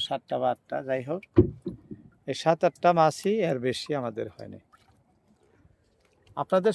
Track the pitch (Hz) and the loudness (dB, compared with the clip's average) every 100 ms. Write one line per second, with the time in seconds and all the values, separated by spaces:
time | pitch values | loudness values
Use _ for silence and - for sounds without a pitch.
0 | - 135 - 131 127 123 _ 135 135 131 | -6 -6 -4 -2 -2 -2 _ -8 -4 -6
1 | 127 175 - - - - - - - - | -4 -8 2 4 4 0 -12 -14 -16 -20
2 | - _ - 131 160 165 180 - 175 170 | -20 _ -10 -2 0 2 2 2 2 6
3 | 156 - 190 220 170 135 127 120 - 143 | 4 2 -2 0 0 0 -2 -4 -6 -6
4 | 123 107 113 - 107 101 - _ _ _ | -6 -6 -10 -12 -16 -16 -20 _ _ _
5 | _ _ _ _ _ _ _ _ _ _ | _ _ _ _ _ _ _ _ _ _
6 | _ _ _ - 143 185 190 | _ _ _ -8 0 2 2